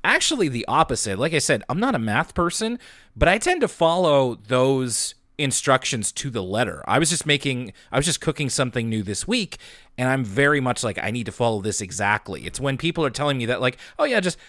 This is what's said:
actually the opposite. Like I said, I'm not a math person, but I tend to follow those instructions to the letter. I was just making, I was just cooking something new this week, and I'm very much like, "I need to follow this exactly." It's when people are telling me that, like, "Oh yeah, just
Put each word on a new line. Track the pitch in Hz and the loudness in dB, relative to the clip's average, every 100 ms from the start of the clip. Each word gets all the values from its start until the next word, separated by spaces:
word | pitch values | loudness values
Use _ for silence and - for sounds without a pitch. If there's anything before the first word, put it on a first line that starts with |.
actually | - 302 - 294 160 | 0 2 2 0 0
the | 120 - | 0 0
opposite. | 135 160 120 107 95 | 2 2 0 -2 -2
Like | 151 | 0
I | 160 | 0
said, | - 120 - | 2 0 0
I'm | 156 | -2
not | 254 147 | 0 0
a | |
math | 113 113 160 | 0 0 0
person, | - 170 - 220 240 - - - 113 | 0 -2 0 -4 -4 -10 -20 -20 2
but | 156 | 4
I | 208 | 4
tend | 359 359 | 2 0
to | 226 | 0
follow | - 165 170 175 143 127 117 | 2 2 4 4 4 4 -2
those | 104 127 131 135 127 110 - - _ - | -2 2 4 2 0 -2 -4 -8 _ -4
instructions | 139 - - 131 - 117 101 | -2 0 2 2 2 -4 -4
to | - 139 | -6 -6
the | 113 | -6
letter. | 92 104 113 - - | -2 0 -2 -4 0
I | 117 | 2
was | 165 | 2
just | 170 151 | 0 0
making, | 143 143 123 120 - - | 0 0 -4 -8 -14 -4
I | 127 | 0
was | 170 | 0
just | - | -2
cooking | - 151 143 | -4 -4 -4
something | - 127 120 113 | -2 -2 -2 -2
new | 110 | -2
this | 101 98 - | -4 -6 -2
week, | 247 190 - - - - - | -2 -2 -8 -18 -20 -18 -4
and | 127 | -2
I'm | 135 | 0
very | 113 98 143 147 | -2 2 2 2
much | 127 117 | 0 -2
like, | 117 92 | -2 -4
"I | 101 | -4
need | 120 110 | -4 -6
to | |
follow | - 120 107 | -2 0 0
this | 104 98 | -2 -4
exactly." | 92 82 101 104 - 78 67 | -6 -2 2 0 -2 -10 -8
It's | - | -6
when | 135 135 | -4 -2
people | 165 165 | -2 0
are | 143 | -2
telling | 117 147 135 | 0 -2 0
me | 113 | -2
that, | 120 | 0
like, | 127 - - - | -2 -4 -12 -2
"Oh | |
yeah, | 294 233 | 0 2
just | 180 - | 0 -4